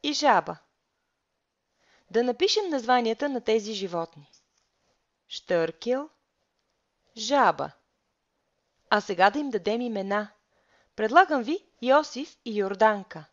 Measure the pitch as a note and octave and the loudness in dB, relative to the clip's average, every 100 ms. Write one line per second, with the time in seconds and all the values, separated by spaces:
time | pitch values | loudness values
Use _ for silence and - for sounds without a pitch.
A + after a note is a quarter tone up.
0 | C#4+ C#4+ D4 G3+ D#3+ E3 _ _ _ _ | -4 0 4 2 0 -16 _ _ _ _
1 | _ _ _ _ _ _ _ _ _ _ | _ _ _ _ _ _ _ _ _ _
2 | _ A3 B3 A#3 G4 - G4 C#4+ A3+ B3+ | _ -2 0 0 0 0 0 -4 2 2
3 | A#3 A3+ C#4+ C4 - A3 G#3 G#3 F#3+ E3+ | 2 -2 -4 -4 0 -2 -2 -8 -6 -6
4 | E3 - C#3+ _ _ _ _ _ _ _ | -8 -12 -20 _ _ _ _ _ _ _
5 | _ _ _ - - F3 E3 - A#3 B3+ | _ _ _ -18 -4 -2 -2 -6 -4 -4
6 | D4+ _ _ _ _ _ _ _ _ _ | -6 _ _ _ _ _ _ _ _ _
7 | _ A#3 G#3+ C#4 G#3+ D#3 C#3+ _ _ _ | _ -12 -2 2 4 2 -6 _ _ _
8 | _ _ _ _ _ _ _ _ _ G#3 | _ _ _ _ _ _ _ _ _ -2
9 | G#3 F3+ G3 A#3+ D4 G#3+ F3 A3+ B3 G#3 | -2 2 2 2 -6 -4 -4 -4 -4 -6
10 | G3 G#3 G#3 _ _ _ _ _ _ - | -4 -4 -6 _ _ _ _ _ _ -4
11 | G#3+ D4+ F#4+ D4 A3+ F4+ _ _ A#3+ C#4 | 4 6 6 2 -2 -6 _ _ 2 2
12 | D4 A#3+ D4+ _ - G#3 G3 G3 A3 G#3 | 2 -10 -14 _ -8 -4 -4 2 2 2
13 | F#3+ D#3+ D3+ | -8 -18 -20